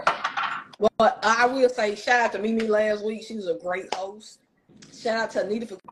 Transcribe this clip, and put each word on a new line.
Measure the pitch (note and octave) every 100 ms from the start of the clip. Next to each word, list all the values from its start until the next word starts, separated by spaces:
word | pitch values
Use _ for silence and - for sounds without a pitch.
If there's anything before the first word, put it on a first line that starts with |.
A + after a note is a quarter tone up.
| - - - - - - - -
Well, | G#3+ - A3 -
I | G#3 A3+ B3
will | C4+ B3
say | B3 G#3+ G#3
shout | - B3
out | A3+
to | G3
Mimi | A3 A3+ A3
last | G#3 G#3+ G#3
week. | G#3 A3 -
She |
was | A3+ F#3
a |
great | D#3+ F3+ F#3 F#3
host. | F3+ G3 G#3+ - - _ _ _ - -
Shout | - - A3+
out | A3
to | -
Anita | F#3+ A3 A3+
for | F#3+ -